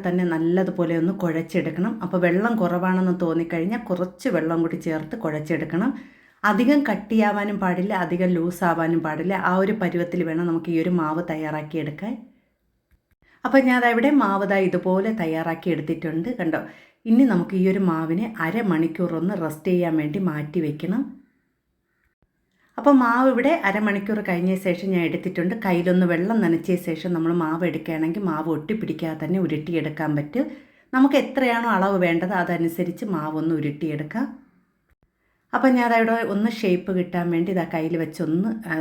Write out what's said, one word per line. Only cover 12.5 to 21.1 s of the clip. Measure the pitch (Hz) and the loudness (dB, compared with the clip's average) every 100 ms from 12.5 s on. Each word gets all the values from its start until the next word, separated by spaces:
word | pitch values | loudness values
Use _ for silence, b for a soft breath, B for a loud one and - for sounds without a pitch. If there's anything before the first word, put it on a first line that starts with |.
| _ _ _ _ _ _ _ b b 247 | _ _ _ _ _ _ _ b b 4
അപ്പോൾ | 269 | 4
ഞാൻ | 254 247 | 6 4
ദാ | 240 | 4
ഇവിടെ | 233 269 | 4 4
മാവ് | 294 208 196 196 | 4 4 2 2
ദാ | 196 | 2
ഇതുപോലെ | 185 180 185 185 208 220 | 2 0 2 2 2 -2
തയ്യാറാക്കി | 165 160 165 165 180 | -2 -2 -2 -4 -2
എടുത്തിട്ടുണ്ട്. | 147 151 160 160 160 196 247 | -2 -2 -4 -2 -4 -4 -4
കണ്ടോ, | 165 156 - B B B 226 | -2 -2 -6 B B B 2
ഇനി | 226 | 4
നമുക്ക് | 269 180 170 185 | 6 4 0 2
ഈ | 185 | 2
ഒരു | 196 | 2
മാവിനെ | 190 160 160 170 226 - | 2 0 0 -2 -2 -4
അരമണിക്കൂർ | 165 208 214 160 165 160 170 165 | -4 -2 0 2 0 0 -2 0
ഒന്ന് | 175 202 | -2 -2
റെസ്റ്റ് | 156 151 190 | -4 -4 0
ചെയ്യാൻ | 180 175 156 | 2 2 0
വേണ്ടി | 151 196 | 0 -2
മാറ്റി | 180 151 151 180 | -2 -4 -4 -4
വെക്കണം. | 151 147 170 233 - | -4 -4 -4 -4 -4